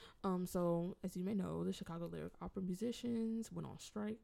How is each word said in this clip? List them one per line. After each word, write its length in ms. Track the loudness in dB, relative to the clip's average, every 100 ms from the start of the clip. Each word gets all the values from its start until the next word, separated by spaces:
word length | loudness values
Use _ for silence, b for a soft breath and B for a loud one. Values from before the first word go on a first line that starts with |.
| B B
Um, 200 | 2 2
so 540 | 2 4 6 4 2 -2
as 140 | -4 0
you 80 |
may 100 | 2
know, 300 | 2 2 0
the 80 | 0
Chicago 320 | -2 -4 -6 -4
Lyric 260 | -4 -6 -6
Opera 200 | -6 -2
musicians 880 | -2 0 0 0 0 2 2 0 -2
went 160 | -4 -6
on 120 | -8
strike 400 | -8 -4 -2 -4